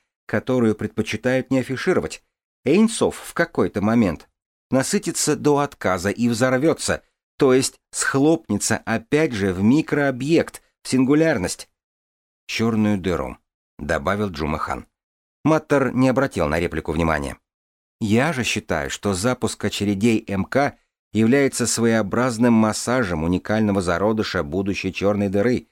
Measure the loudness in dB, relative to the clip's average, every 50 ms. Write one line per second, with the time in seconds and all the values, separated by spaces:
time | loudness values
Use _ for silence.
0 | _ _ _ _ _ -4 -4 -4 -2 0 0 2 2 2 2 0 -4 -6 -4 -4
1 | -4 -4 -6 -4 -2 0 0 0 0 0 0 -2 0 -2 -6 -4 -2 0 0 0
2 | 0 -2 -8 -12 _ _ _ _ _ _ _ _ _ 2 4 4 4 4 2 0
3 | 0 -2 -2 -4 -14 -10 -4 -4 -4 -2 0 -2 -2 -2 -2 -2 0 2 2 2
4 | 2 2 0 -4 -12 _ _ _ _ _ _ _ _ _ -2 0 0 0 -2 -2
5 | -2 -4 -4 -2 -2 -2 -2 0 2 2 2 2 0 -2 -6 _ -2 -2 -2 0
6 | -2 -2 -2 0 0 0 2 2 0 2 2 2 2 0 0 0 -2 -4 -4 -4
7 | -6 _ _ _ _ _ _ 2 4 4 4 4 2 0 -6 _ _ _ -8 -4
8 | -4 -2 0 2 4 4 2 2 0 -4 -4 -2 0 -2 -2 -2 -2 -4 -4 -4
9 | -2 _ 0 0 0 0 0 -2 -2 -2 0 2 4 4 4 4 2 0 -2 0
10 | 0 -2 -2 -4 -2 0 2 2 2 0 -6 -16 -20 _ _ _ _ -2 2 2
11 | 4 4 4 4 4 2 2 0 -2 -4 -6 -8 -12 -20 _ _ _ _ _ _
12 | _ _ _ _ _ _ _ _ _ -10 -4 -2 -2 0 2 2 2 2 0 0
13 | -2 -2 -2 -2 -4 -6 -10 -14 _ _ _ _ _ _ _ -12 -4 -4 -4 -2
14 | -2 -2 -2 -2 -2 -4 -4 -4 -4 -4 -4 -4 -4 -6 -8 -10 -10 _ _ _
15 | _ _ _ _ _ _ _ _ _ 0 0 0 0 0 0 0 2 0 0 2
16 | 2 2 2 2 0 0 -2 -2 -2 0 0 -2 -2 -2 -4 -4 -6 -4 -2 0
17 | 0 0 0 -2 -4 -8 -10 -14 _ _ _ _ _ _ _ _ _ _ _ _
18 | -2 0 2 2 2 0 -2 -2 -4 -4 -4 -4 -4 -4 -4 -4 -4 -6 -8 -6
19 | -4 -4 -2 0 -2 -2 -2 -2 -4 -6 -6 -4 -6 -6 -4 -2 -2 -2 0 2
20 | 2 2 2 0 -2 -4 -4 -6 -4 -2 0 0 0 0 -4 _ _ _ _ _
21 | _ _ 0 2 2 4 4 2 2 0 0 -2 -4 -2 -2 0 0 2 2 0
22 | 0 -2 -2 0 0 0 0 2 2 4 6 4 4 2 0 -2 -4 -2 -2 -2
23 | -2 -2 -2 -2 0 0 0 -2 -2 -2 -2 0 0 0 0 0 0 0 -2 0
24 | 0 0 0 0 -2 -2 -4 -4 -4 -2 -4 -4 -2 -2 -4 -4 -6 -6 -6 -2
25 | -2 0 0 0 0 0 0 0 2 2 0 -2 -4 _